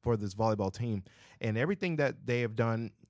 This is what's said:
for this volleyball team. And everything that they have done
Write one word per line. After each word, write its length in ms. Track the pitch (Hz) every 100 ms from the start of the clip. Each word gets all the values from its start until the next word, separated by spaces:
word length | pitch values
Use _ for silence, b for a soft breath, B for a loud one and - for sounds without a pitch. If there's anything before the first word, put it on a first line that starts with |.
for 160 | 120 110
this 180 | 101
volleyball 380 | 98 110 107 98
team. 320 | - 117 101 - B B B
And 160 | 113 110
everything 380 | 156 202 185 151
that 280 | 139 -
they 160 | 127 120
have 160 | 117 113
done 360 | 117 113 113 _